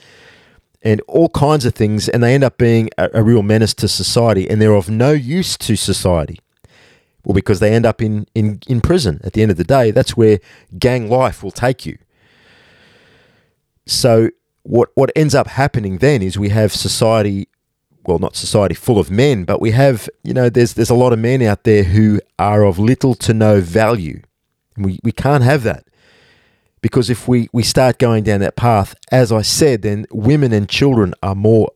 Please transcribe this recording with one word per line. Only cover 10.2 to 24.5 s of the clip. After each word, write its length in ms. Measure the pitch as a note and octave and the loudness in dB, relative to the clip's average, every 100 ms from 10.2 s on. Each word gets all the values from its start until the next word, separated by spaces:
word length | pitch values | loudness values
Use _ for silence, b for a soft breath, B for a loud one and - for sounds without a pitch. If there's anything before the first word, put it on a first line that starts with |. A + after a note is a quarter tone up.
| A2 G#2 b b b F2+ | 2 2 b b b -4
gang 300 | B2 B2+ G#2+ | -2 -2 -2
life 340 | B2+ B2 - | 0 0 -4
will 80 | G2 | -12
take 340 | - A#2+ C3+ | -4 -4 -4
you. 140 | D#2+ - _ b b b b b b b b b b b b b b b _ _ - | -8 -16 _ b b b b b b b b b b b b b b b _ _ -10
So 440 | - B2 A2+ A2+ - _ _ | -2 2 2 2 -4 _ _
what, 280 | - A2+ - | -4 -2 0
what 160 | - C3+ - | 0 0 0
ends 180 | D3+ | 0
up 140 | C3 A2 | 0 -2
happening 500 | - C#3 B2 G2+ F#2 | -2 -2 -2 -6 -2
then 240 | C3+ C3+ | 0 0
is 160 | F#2 F#2+ | -2 -4
we 120 | G#2 | -2
have 220 | A2 G#2+ | 0 0
society, 760 | - F#2+ - A2+ A2+ G#2 G2 - _ _ _ _ _ - | -2 -6 -2 0 2 0 -2 -8 _ _ _ _ _ -4
well, 120 | E2+ | -2
not 180 | F#2 - | -4 -8
society 380 | - A2 F#2+ | -4 0 0
full 240 | E2 - G#2+ | -2 0 0
of 120 | E2 | 0
men, 340 | G2+ D3 A2+ | 0 0 0
but 160 | F2 G2 | -2 -4
we 120 | A2 | 0
have, 360 | A#2 C#3 A#2 - - | 2 2 0 -6 -14
you 100 | A2+ | -6
know, 160 | B2+ B2 | -2 0
there's, 260 | A#2 A#2+ | 2 0
there's 160 | - A#2 | 0 0
a 40 | |
lot 180 | A#2+ B2+ | 2 2
of 60 | A#2 | 2
men 240 | A2+ C3 | 0 0
out 220 | A2+ G2+ | 0 0
there 180 | A#2 G#2 | 2 2
who 380 | F2+ G2+ G#2+ G#2 - - | 4 4 4 2 -4 -4
are 240 | G2 G#2 | 0 2
of 160 | G2+ F2 | 2 2
little 360 | G#2+ C3 C3+ A#2+ | 0 2 0 -2
to 180 | - | -2
no 260 | A2 G#2+ G#2 | 2 4 2
value. 640 | F2 G2 A2 A#2 D#2 - - _ _ | 2 0 0 0 -4 -12 -18 _ _